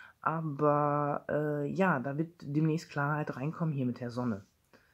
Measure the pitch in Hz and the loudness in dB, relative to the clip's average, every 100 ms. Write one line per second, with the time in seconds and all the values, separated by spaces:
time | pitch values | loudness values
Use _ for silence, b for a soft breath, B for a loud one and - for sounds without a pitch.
0 | B _ - 160 160 139 147 147 147 147 | B _ 0 0 -4 2 4 4 2 2
1 | 147 147 - 147 151 147 143 143 190 143 | 0 -2 -2 0 0 -2 -2 2 4 4
2 | 127 143 165 - 147 143 156 160 - 147 | 0 -2 -4 -6 -4 0 2 0 -4 -2
3 | 143 151 151 131 143 160 165 139 127 120 | 0 0 -2 -4 -6 -2 -2 0 -2 -2
4 | 120 117 123 98 - _ _ b b | -6 -4 -4 -4 -8 _ _ b b